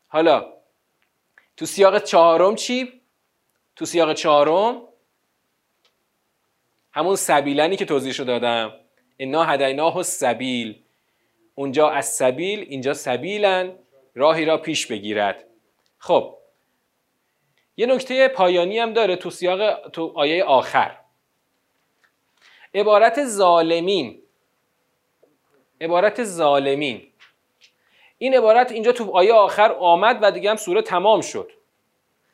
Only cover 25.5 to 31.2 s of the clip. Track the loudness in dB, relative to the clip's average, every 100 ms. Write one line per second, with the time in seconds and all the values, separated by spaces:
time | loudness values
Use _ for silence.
25.5 | _ _ _ -2 0 0 -2 -6 -2 2
26.5 | 2 2 -2 -4 -8 -14 _ _ _ _
27.5 | _ _ _ _ _ _ _ 0 4 4
28.5 | 4 2 0 -2 -2 0 2 4 6 4
29.5 | 4 2 2 2 4 2 2 0 0 -2
30.5 | -4 -2 -4 -2 0 2 0